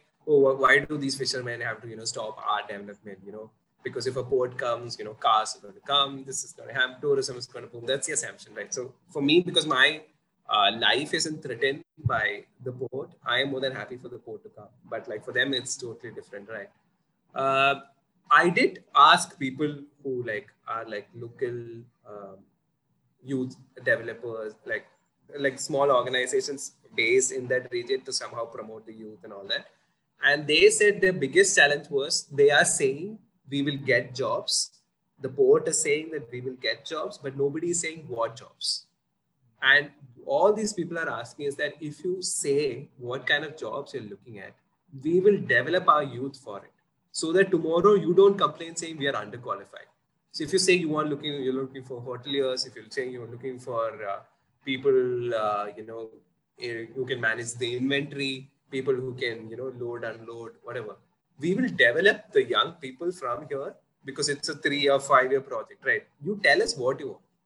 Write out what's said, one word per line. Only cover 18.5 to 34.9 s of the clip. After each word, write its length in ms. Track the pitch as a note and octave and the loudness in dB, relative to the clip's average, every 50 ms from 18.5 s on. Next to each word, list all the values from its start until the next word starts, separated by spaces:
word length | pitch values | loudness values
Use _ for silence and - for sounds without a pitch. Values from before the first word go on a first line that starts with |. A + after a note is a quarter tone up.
| F3 A#3+ C#4 - - - - _ - | 4 4 2 2 0 -4 -8 _ 6
ask 420 | C#3+ D3 D#3 F3 F3+ - - - | 8 8 10 8 6 2 -2 -8
people 420 | - C#3 C3 C3 D3 D3+ D3 D3 C#3 C#3+ - _ _ - | -6 -6 -4 -2 -2 -2 -2 -2 -6 -12 -18 _ _ -8
who, 200 | C3+ B2+ B2 A#2+ | -6 -4 -4 -4
like, 240 | A#2 G#2+ G#2 - - _ _ _ | -4 -6 -6 -8 -12 _ _ _
are, 220 | - A2 A2+ A2+ | -8 -8 -8 -8
like, 200 | A2 G#2+ G#2 G2+ _ - | -8 -10 -10 -10 _ -16
local, 420 | A#2 A#2+ A#2 - - C3 A#2+ A#2+ A#2+ A#2 A#2 A#2 A#2 A#2+ A#2+ _ _ _ | -16 -16 -14 -8 -6 -4 -4 -4 -6 -10 -12 -14 -16 -18 _ _ _ _
um, 300 | A2+ G#2 G#2 G2+ G2 F#2+ G2 G2+ _ _ _ _ _ _ _ _ _ _ _ _ _ _ _ | -18 -16 -16 -16 -16 -18 -20 _ _ _ _ _ _ _ _ _ _ _ _ _ _ _ _
youth 340 | - C3 C#3 B2+ B2+ B2+ - - - _ _ - B2 | -10 -6 -4 -4 -4 -6 -10 -14 -20 _ _ -4 0
developers, 680 | B2+ A2+ A2 A2+ A#2 G#2+ - B2 A#2 A2+ A2 G#2+ G#2+ G#2 _ - | 0 2 2 0 -6 -10 -10 -10 -10 -8 -8 -10 -10 -12 _ -10
like, 200 | - A2 G#2 - _ _ _ _ _ _ _ _ - D3 | -8 -8 -8 -8 _ _ _ _ _ _ _ _ -16 -6
like, 220 | D3 C#3 C3+ B2+ - | -4 -2 -2 -2 -4
small 320 | - - D3 C3+ C#3 C#3+ | -6 -4 0 2 4 4
organizations 840 | C3 B2 B2 B2+ B2+ B2+ B2+ B2+ C#3+ C3 C3 D3 C#3 C#3 - - _ _ _ _ - | 4 4 2 2 0 -2 0 0 -2 -2 -2 -4 -6 -10 -12 -14 _ _ _ _ -4
based 380 | A#2 A2+ A2+ B2+ C3 B2+ - C3 | 0 2 4 4 4 4 2 0
in 140 | C3 B2+ | -4 -4
that 220 | B2 B2+ B2+ B2 - | -2 -2 -2 -2 -4
region 300 | B2 A#2+ A#2 B2 C3 C3 | -6 -6 -4 -2 -4 -4
to 120 | - C3+ - | -4 -6 -8
somehow 320 | - A#2+ G#2+ A2+ A#2 A#2 | -8 -8 -8 -8 -8 -8
promote 400 | A2+ - A#2+ G#2+ A2 A2 A2 G#2+ | -8 -10 -12 -14 -14 -16 -18 -18
the 80 | A2+ A2 | -18 -18
youth 260 | A2 A2 G#2+ G#2+ - - | -16 -16 -18 -18 -18 -18
and 100 | G#2+ G2+ | -18 -16
all 120 | G2 G2 G2 | -12 -8 -8
that. 160 | A#2+ C#3+ - - _ _ _ _ _ _ _ _ _ - C#3+ | -8 -8 -8 -12 _ _ _ _ _ _ _ _ _ -2 0
And 240 | C#3 C#3+ D3+ D3+ | 2 2 2 2
they 220 | C#3+ D3+ E3 F#3+ G#3+ | 2 6 8 8 8
said 320 | - - G#3 G#3 G3+ - | 8 6 4 4 4 4
their 120 | F#3+ F#3 F3 | 2 2 2
biggest 420 | C#3+ C#3 C3 C#3+ F#3 G3+ G3 - | 0 -2 2 6 6 6 6 6
challenge 320 | F#3 D3 C#3+ C#3+ C#3 - - | 4 4 4 4 0 -2 -2
was 380 | C#3+ C3+ C#3 D#3+ - - - - | -2 -2 0 0 -2 -4 -4 -2
they 200 | C#3+ C#3 C#3 D3 | 4 6 6 8
are 120 | C#3+ D3+ E3+ | 8 6 4
saying, 560 | E3+ - - D3 C3 C3+ D3 F3 G#3 A3 - _ _ _ _ _ C3 | 4 2 2 0 0 0 -2 -8 -10 -12 -14 _ _ _ _ _ -6
"We 140 | C#3 C#3+ C#3 | -2 -2 -2
will 140 | C#3+ C#3 | -2 -2
get 380 | C3+ B2+ C3 A#2+ A#2+ A#2+ B2 B2 | -2 0 2 2 2 0 -2 -6
jobs." 640 | C3 B2 - - - - - - - - - _ _ _ _ | -6 -4 -4 -4 -4 -4 -2 -2 -2 -2 -4 _ _ _ _